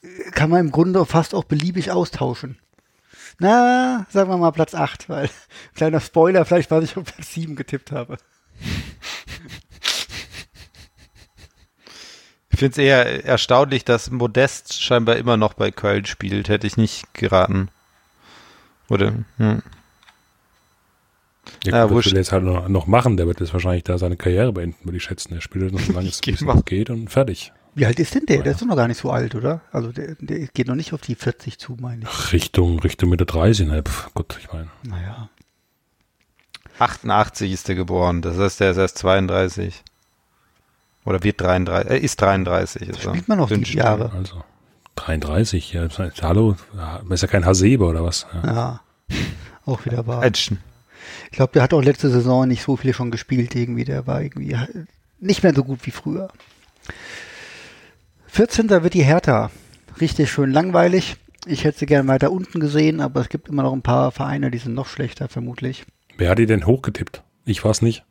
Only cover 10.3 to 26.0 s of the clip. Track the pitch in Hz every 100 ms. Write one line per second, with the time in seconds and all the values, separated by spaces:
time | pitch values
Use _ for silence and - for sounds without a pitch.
10.3 | - - _ - _ - _ _ _ _
11.3 | _ - _ _ _ - - - - _
12.3 | _ _ - 135 123 139 135 117 131 135
13.3 | 123 - 123 143 131 - 117 - 123 120
14.3 | 113 135 - - - - 123 113 107 117
15.3 | 117 107 - 104 - 104 104 101 - 98
16.3 | 101 98 104 107 - 110 - - - 101
17.3 | 95 90 95 95 _ _ _ _ _ _
18.3 | - - _ _ _ _ 107 104 110 110
19.3 | - 110 107 - - _ _ _ _ _
20.3 | _ _ _ _ _ _ _ _ _ _
21.3 | _ - - 101 117 113 110 98 95 92
22.3 | 95 92 90 87 95 80 113 127 98 85
23.3 | 87 87 87 90 90 - 90 90 87 -
24.3 | 90 123 92 85 - 90 87 - 90 -
25.3 | 85 - 95 95 95 - 90